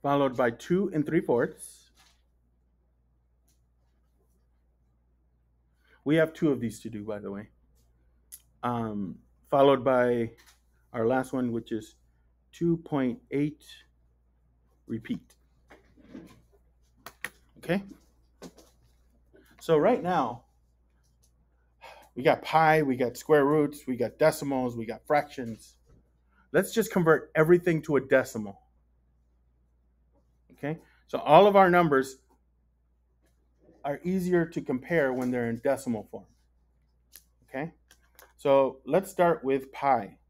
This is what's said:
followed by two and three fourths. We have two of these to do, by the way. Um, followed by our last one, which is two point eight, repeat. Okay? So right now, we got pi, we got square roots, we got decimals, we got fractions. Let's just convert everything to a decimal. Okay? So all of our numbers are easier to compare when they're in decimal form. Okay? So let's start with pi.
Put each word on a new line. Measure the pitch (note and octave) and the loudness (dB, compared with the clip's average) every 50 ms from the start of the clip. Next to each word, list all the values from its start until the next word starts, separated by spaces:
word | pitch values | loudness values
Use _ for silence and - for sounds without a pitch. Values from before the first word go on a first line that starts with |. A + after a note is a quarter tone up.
followed | - C#3 C#3+ C#3+ C#3 C3+ B2 | -2 0 0 0 0 -2 0
by | A#2 B2+ A#2+ | 0 -2 -2
two | A#2 - - - F3 F#3 G3+ F#3 F3+ | -2 -4 -4 -2 -2 0 0 -2 -4
and | D#3 C#3+ | -4 -4
three | - D#3 E3+ | -2 -2 -4
fourths. | E3 - C3 A#2 C#3 F#3+ - - - - - - _ _ _ _ _ _ _ _ _ _ _ _ _ _ _ _ _ _ _ _ _ _ _ _ _ _ _ _ _ _ _ _ _ _ _ _ _ _ _ _ _ _ _ _ _ _ _ _ _ _ _ _ _ _ _ _ _ _ _ _ _ _ _ _ _ _ _ _ _ _ _ _ _ _ _ _ _ _ _ _ _ _ _ _ _ | 0 0 0 0 0 -4 -6 -16 -20 -20 -20 -20 _ _ _ _ _ _ _ _ _ _ _ _ _ _ _ _ _ _ _ _ _ _ _ _ _ _ _ _ _ _ _ _ _ _ _ _ _ _ _ _ _ _ _ _ _ _ _ _ _ _ _ _ _ _ _ _ _ _ _ _ _ _ _ _ _ _ _ _ _ _ _ _ _ _ _ _ _ _ _ _ _ _ _ _ _
We | C#3 D3+ | 0 2
have | E3 D#3+ D#3+ D#3+ | 2 2 0 0
two | - F3 D3+ | -2 0 0
of | C#3 A#2+ | 0 0
these | A#2 A2+ G#2 - | -4 -8 -8 -8
to | - A2+ | -14 -12
do, | A#2 G#2 G#2 | -12 -12 -10
by | A2 G#2 G#2 | -10 -10 -10
the | G#2 G2 | -10 -12
way. | G2 G2+ G#2+ _ _ _ _ _ _ _ _ _ _ _ _ _ _ _ _ _ - - _ _ _ _ - | -12 -12 -14 _ _ _ _ _ _ _ _ _ _ _ _ _ _ _ _ _ -20 -20 _ _ _ _ -8
Um, | B2 A#2+ A#2 A2+ A2 G#2+ G#2 G2+ F2 - - _ _ _ _ _ _ | -6 -4 -4 -6 -6 -6 -8 -10 -10 -12 -16 _ _ _ _ _ _
followed | - C#3 C#3 C#3+ C#3 B2+ A2+ | 2 4 6 4 4 2 0
by | C3+ C3 B2 B2 B2 B2 A#2+ A#2 A2+ - _ _ _ _ _ _ _ _ _ _ _ - | 0 2 2 2 0 0 -2 -4 -6 -10 _ _ _ _ _ _ _ _ _ _ _ -8
our | A#2+ A2+ | -4 -2
last | A#2 B2+ C3 B2+ C3 - | 0 0 -2 -4 -4 -6
one, | C3 B2+ A#2+ | -6 -6 -4
which | A2+ A#2 A2+ - | -6 -8 -8 -8
is | A#2 G#2+ G#2+ - _ _ _ _ _ _ _ _ _ _ _ _ | -10 -10 -10 -14 _ _ _ _ _ _ _ _ _ _ _ _
two | - - E3+ E3+ E3+ | -10 -4 -2 -2 -2
point | E3 E3 - D#3 C#3+ C3 B2 A#2 A#2+ _ _ | -2 -4 -6 -4 -2 -2 -4 -4 -8 _ _
eight, | - C#3 D3 D3+ D3 _ _ - - - _ _ _ _ _ _ _ _ _ _ _ _ _ _ _ _ _ _ _ _ _ | -4 -4 -4 -4 -6 _ _ -20 -20 -20 _ _ _ _ _ _ _ _ _ _ _ _ _ _ _ _ _ _ _ _ _
repeat. | - A#2 A2 A2+ - A#2+ - _ _ _ _ _ _ _ _ _ _ - _ _ _ _ _ _ - - - - - - _ _ _ _ _ _ _ _ _ _ _ _ _ _ - _ _ - - _ _ _ _ _ | -12 -12 -12 -8 -10 -10 -10 _ _ _ _ _ _ _ _ _ _ -20 _ _ _ _ _ _ -20 -20 -20 -20 -20 -20 _ _ _ _ _ _ _ _ _ _ _ _ _ _ -20 _ _ -18 -18 _ _ _ _ _
Okay? | - - - E3+ G3 G3 - - _ _ _ _ _ _ _ _ _ - - _ - - _ _ _ _ _ _ _ _ _ _ _ _ _ _ - _ _ _ _ | -16 -6 -4 -4 -4 -4 -8 -20 _ _ _ _ _ _ _ _ _ -20 -20 _ -20 -20 _ _ _ _ _ _ _ _ _ _ _ _ _ _ -20 _ _ _ _
So | - - E3 | -2 2 2
right | D3+ D3+ G3+ B3 - | 4 4 2 0 0
now, | - F3 F3+ D#3+ C3+ A2+ A#2 A#2+ _ _ _ _ _ _ _ _ _ _ _ _ _ _ _ _ _ _ _ _ _ _ _ _ _ _ _ _ - - - - - _ _ | -2 -2 -2 -2 -2 -4 -6 -12 _ _ _ _ _ _ _ _ _ _ _ _ _ _ _ _ _ _ _ _ _ _ _ _ _ _ _ _ -20 -20 -20 -20 -20 _ _
we | A#2+ C3 | 0 2
got | D#3 B2+ - | 2 2 2
pi, | - - - D#3 D#3+ D#3 D#3 D#3+ | -2 0 2 4 4 6 4 4
we | D3+ C3+ B2+ | 2 0 0
got | B2 C3 A#2 A2+ | -2 -2 -4 -4
square | - - - D#3 D3 C#3 | -8 0 2 4 4 4
roots, | C#3 D3+ D#3 D3 C#3 C#3+ - - | 4 2 2 0 -2 -4 -12 -10
we | - B2+ | -10 -6
got | A#2 D#3 A2 - | -4 -4 -6 -2
decimals, | _ D3+ D#3 D#3 - - C#3 C#3 C3 B2+ B2 A#2 | _ 2 2 2 0 -6 -4 -4 -4 -4 -6 -6
we | A#2 A2+ | -8 -10
got | A2 A2 A#2 _ | -12 -12 -14 _
fractions. | - D3+ D3 C#3+ C#3+ - - B2 A2+ A2 G#2 - - _ _ _ _ - _ _ _ _ _ _ _ _ _ _ _ | -2 -2 -2 -2 -4 -12 -12 -12 -12 -12 -16 -18 -20 _ _ _ _ -20 _ _ _ _ _ _ _ _ _ _ _
Let's | - D#3+ G3 G3 - | -2 -2 -2 0 -2
just | A3+ G3+ - | -2 -2 0
convert | - G3 E3+ D#3+ D#3 C#3 - - _ | 0 0 4 4 4 4 2 -4 _
everything | D#3 D#3 D#3 F3 F3 F3 F3+ E3 D#3 - | 0 4 6 4 4 4 0 -2 -2 -2
to | - D3 | 0 0
a | C3 | 0
decimal. | C3+ C3+ C#3 C3 B2 - - A2+ G#2+ G2 G2+ _ _ _ _ _ _ _ _ _ _ _ _ _ _ _ _ _ _ _ _ _ _ _ _ _ _ _ _ _ _ _ _ _ _ _ _ _ _ _ - | 2 2 2 2 2 0 -8 -10 -10 -10 -14 _ _ _ _ _ _ _ _ _ _ _ _ _ _ _ _ _ _ _ _ _ _ _ _ _ _ _ _ _ _ _ _ _ _ _ _ _ _ _ -18
Okay? | _ - C#3+ D#3+ E3 _ _ _ _ _ | _ -8 -8 -8 -8 _ _ _ _ _
So | _ - - | _ -8 -6
all | - C#3+ D3 E3+ G3 | 4 8 8 8 8
of | G#3 G3 | 8 8
our | G3+ F#3+ F3+ | 6 6 6
numbers | F3 F3 F3 D#3+ C#3+ C3+ B2+ - - - _ _ _ _ _ _ _ _ _ _ _ _ _ _ _ _ _ _ _ _ _ _ _ _ _ _ _ _ _ - _ _ - | 6 4 4 4 2 0 0 -2 -10 -18 _ _ _ _ _ _ _ _ _ _ _ _ _ _ _ _ _ _ _ _ _ _ _ _ _ _ _ _ _ -20 _ _ -10
are | C#3+ C#3+ - - | -10 -10 -6 -6
easier | F3 F#3 F#3+ F3+ F3+ F3+ E3+ E3 | -4 -4 -2 -2 0 0 0 0
to | E3 - D3+ | 0 -4 -8
compare | C3+ - C3+ B2+ C3 - E3+ E3 C#3+ C3 B2+ | -6 -4 -6 -6 -4 -2 0 2 2 2 0
when | B2+ B2+ B2 | -2 -2 -2
they're | B2+ B2 A#2+ A#2 | -2 -2 -4 -4
in | A#2 A2+ | -6 -4
decimal | - C#3 C3+ B2 - B2+ A#2 G#2+ G2 _ | -2 -2 -2 -2 -4 -6 -6 -6 -8 _
form. | - A2 - _ _ _ _ _ _ _ _ _ _ _ _ _ _ _ _ _ _ - _ _ _ _ _ | -18 -18 -18 _ _ _ _ _ _ _ _ _ _ _ _ _ _ _ _ _ _ -20 _ _ _ _ _
Okay? | _ - C3+ D3+ E3 - _ _ _ - _ _ _ _ - - _ _ | _ -10 -10 -10 -10 -12 _ _ _ -20 _ _ _ _ -20 -20 _ _
So | _ - D3 C#3 C#3 C3+ B2+ - - _ | _ 2 4 4 4 4 2 -4 -10 _
let's | A#2+ C#3+ F#3 F#3+ G3 | -2 -2 -2 -2 -2
start | - - F3+ E3+ D#3+ - - | -2 0 2 2 2 0 -2
with | C3+ C3+ C3+ C3+ - | -2 -2 -2 -4 -8
pi. | - - C#3 C#3 C3 A#2 G2+ F2+ - _ _ | -12 -4 0 0 0 0 -2 -8 -14 _ _